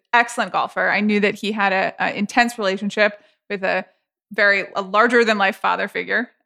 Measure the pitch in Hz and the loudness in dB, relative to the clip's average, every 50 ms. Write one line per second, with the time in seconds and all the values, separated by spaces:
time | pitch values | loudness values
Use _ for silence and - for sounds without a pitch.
0 | _ _ - 233 240 240 - - 214 185 - 165 - - - 190 185 180 175 196 | _ _ 0 0 0 0 -2 -6 -6 -4 -2 -4 -4 -4 -2 -2 -2 0 0 0
1 | 208 208 208 208 202 202 208 - - 196 220 214 202 196 190 190 185 - - - | 0 0 2 2 2 0 -2 -2 -6 -6 -2 -2 0 0 0 0 -2 -2 -2 -4
2 | 185 180 - - 208 - - 247 240 233 - - 208 190 190 196 208 202 - 220 | -4 -4 -4 -4 -6 -2 2 2 2 2 0 -4 -4 -2 -2 -2 -4 -4 0 0
3 | 208 214 208 - _ _ _ _ _ - 202 190 190 185 180 185 208 _ _ _ | 0 0 0 -4 _ _ _ _ _ -10 -8 -4 -2 -2 -2 -2 -4 _ _ _
4 | _ _ _ _ _ - 202 220 208 202 202 196 180 - - - 196 185 196 214 | _ _ _ _ _ -10 -2 0 2 2 2 2 -2 -4 -6 -6 -4 0 2 4
5 | 233 240 247 240 233 214 220 202 196 190 208 - - 190 180 180 190 202 - 185 | 4 6 6 4 4 4 2 2 2 0 0 0 -2 -2 -2 -2 -2 -4 -4 -6
6 | 180 185 196 214 247 - _ _ _ | -4 -2 -2 -4 -4 -6 _ _ _